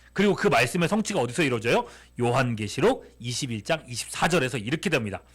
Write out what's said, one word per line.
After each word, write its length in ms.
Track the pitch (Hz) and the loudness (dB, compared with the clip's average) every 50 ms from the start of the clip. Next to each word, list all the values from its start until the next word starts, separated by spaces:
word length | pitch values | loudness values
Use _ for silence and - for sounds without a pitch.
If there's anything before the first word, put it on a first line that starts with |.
| - - - | -20 -8 -2
그리고 220 | - 196 208 175 | 2 2 2 4
그 140 | - - 202 | 4 2 4
말씀의 400 | 139 117 123 123 - 180 170 156 | 4 4 4 2 2 0 0 2
성취가 320 | 202 220 208 - 208 170 | 2 0 0 0 0 -2
어디서 240 | 120 120 120 175 165 | -2 -2 0 0 0
이루어져요? 420 | 135 123 113 107 117 156 226 - - - - - - _ - | 2 0 0 0 2 0 0 0 -2 -10 -20 -20 -14 _ -2
요한계시록 960 | 120 120 120 135 131 123 117 107 107 101 - - 147 220 262 - - - - - | 0 2 2 2 2 0 -2 -4 -6 -6 -2 2 2 2 2 2 -4 -16 -18 -14
이십일 420 | 117 123 123 - 147 127 113 107 - | -10 -8 -6 -6 -4 -4 -6 -4 -2
장 220 | - 165 156 - | -2 -4 -4 -4
이십사 400 | - 123 110 - - - - 170 175 | -8 -10 -10 -10 -8 -4 -2 0 2
절에서 300 | 165 170 131 123 139 127 | 2 2 2 0 -2 -4
이렇게 320 | 98 117 151 160 - 202 | -4 -4 -4 -2 -2 0
됩니다. 320 | 151 131 110 104 92 - - _ - | 0 0 -2 -2 -8 -10 -12 _ -20